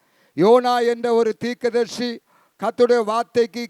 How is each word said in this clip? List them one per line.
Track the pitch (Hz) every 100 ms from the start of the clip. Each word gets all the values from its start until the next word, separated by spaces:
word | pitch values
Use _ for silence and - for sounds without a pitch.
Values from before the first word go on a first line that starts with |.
| _ _ _ 135
யோனா | 196 247 247 247 240
என்ற | 240 240
ஒரு | 233 220 208
தீர்க்கதரிசி | 233 240 240 233 226 - 240 226 _ _ _ _
கர்த்தருடைய | 208 233 240 240
வார்த்தைக்கு | 208 226 - 240 233 240